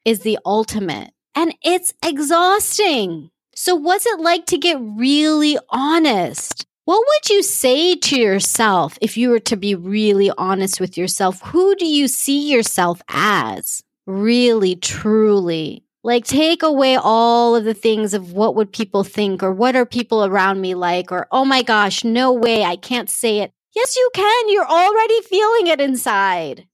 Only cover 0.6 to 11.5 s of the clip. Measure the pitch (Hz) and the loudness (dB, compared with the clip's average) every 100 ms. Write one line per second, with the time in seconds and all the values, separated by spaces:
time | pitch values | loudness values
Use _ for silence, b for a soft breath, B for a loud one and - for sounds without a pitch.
0.6 | 214 214 190 110 - _ _ - 330 - | -2 -4 -6 -6 -10 _ _ -4 -2 -2
1.6 | 311 359 - - 339 277 285 339 359 415 | -2 -2 -2 -6 -4 -4 0 2 2 2
2.6 | - - 415 269 190 165 160 _ _ - | 0 0 0 0 -2 -6 -12 _ _ -8
3.6 | - 359 294 392 480 381 320 349 339 330 | -2 0 0 0 0 -2 0 -2 0 -2
4.6 | 349 294 220 208 254 285 311 311 302 294 | 0 -2 -4 -2 0 2 2 2 2 0
5.6 | - 240 277 330 311 208 160 143 - - | -2 -2 0 2 2 2 -2 -6 -10 -12
6.6 | - _ - 392 523 605 - 403 - - | -14 _ -2 0 2 0 2 0 0 0
7.6 | 254 269 339 330 - 269 220 196 - - | 0 2 2 0 0 2 2 0 -2 0
8.6 | 226 185 151 - 226 - 247 233 220 214 | 2 2 0 -2 -4 0 2 2 0 -4
9.6 | 202 190 175 208 214 196 196 - 185 190 | -2 -4 -2 0 2 4 2 0 -2 -2
10.6 | 190 - 185 - 180 - 185 185 - | -2 -4 -6 -4 -4 -2 -2 -2 -4